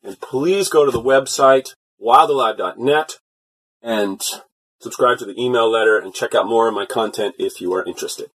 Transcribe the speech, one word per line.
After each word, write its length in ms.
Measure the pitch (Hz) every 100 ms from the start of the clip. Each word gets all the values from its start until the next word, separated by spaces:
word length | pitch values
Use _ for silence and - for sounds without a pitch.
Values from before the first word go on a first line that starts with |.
And 180 | - -
please 480 | - 131 160 196 185
go 160 | 160
to 60 | 143
the 120 | 123
website, 720 | 123 135 135 - 135 135 - - _ _
wild 320 | 107 131 156
alive 260 | 139 113 -
dot 220 | 90 110
net, 400 | 127 151 156 - _ _ _ _ _ _
and 400 | 117 110 101 95 - - _ _ _ _
subscribe 380 | 117 - 123 123
to 60 |
the 160 | 107 92
email 280 | 123 120 113
letter 300 | 113 110 107
and 160 | -
check 200 | - 117
out 120 | - 104
more 220 | 113 113
of 60 |
my 120 | 104 101
content 480 | 117 107 107 104 -
if 220 | 95 -
you 140 | 90
are 100 | 92
interested. 460 | 92 90 73 - -